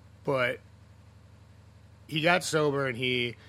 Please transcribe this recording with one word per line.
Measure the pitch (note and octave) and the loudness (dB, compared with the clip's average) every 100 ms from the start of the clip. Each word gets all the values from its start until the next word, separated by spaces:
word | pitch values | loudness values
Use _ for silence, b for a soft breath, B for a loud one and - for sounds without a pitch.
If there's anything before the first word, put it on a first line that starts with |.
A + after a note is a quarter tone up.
| - - | -18 -10
But | - C3 B2 C3 - - - - - - - - - - - - - - - | -4 0 0 -4 -12 -20 -20 -20 -20 -20 -20 -20 -20 -20 -20 -20 -20 -20 -8
he | D#3 | 0
got | D#3+ F3+ | 2 2
sober | - D#3 D3+ C#3 C3+ | 2 0 2 0 -2
and | A#2 | -2
he, | B2+ B2 A#2+ A2+ | -2 0 -2 -6